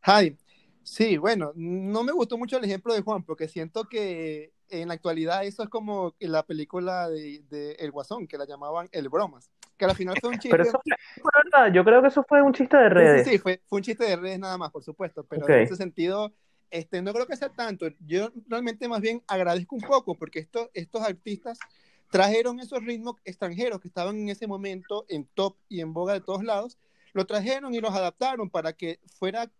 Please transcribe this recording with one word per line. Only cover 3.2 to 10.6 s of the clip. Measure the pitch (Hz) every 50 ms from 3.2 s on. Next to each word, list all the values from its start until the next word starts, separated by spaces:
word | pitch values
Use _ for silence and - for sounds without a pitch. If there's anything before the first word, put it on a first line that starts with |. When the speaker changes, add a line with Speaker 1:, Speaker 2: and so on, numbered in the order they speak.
Speaker 1:
porque | 165 - 156 - 156 156
siento | - 170 160 160 _ 220 220
que | 214 240 220 208 190 175 165 165 156 156 151 151 156 _ _ _ _
en | 196 170 170 170
la | 170
actualidad | 160 _ 175 165 160 160 165 175 196 196
eso | 202 208 -
es | 220 208
como | - 226 214 208 208 196 185 170 _ _
la | - 165 160 156 156
película | - 165 156 151 _ - 180 180 185 185 180 175 170
de, | 160 156 151 147 143 151 147 135
de | 147 147 147 147 151
El | - 165 147
Guasón, | 139 143 135 - 202 147 135
que | - - 143
la | 143
llamaban | 139 143 139 143 147 156 170 175 180
El | - 160 139 131
Bromas, | 143 175 208 185 151 - _ _ _ _ - _ _
que | _ 202
al | 185 190
final | 185 185 185 185 220
fue | - 240
un | 247 220
Speaker 2:
<laughs> |
Pero | - 247 233 247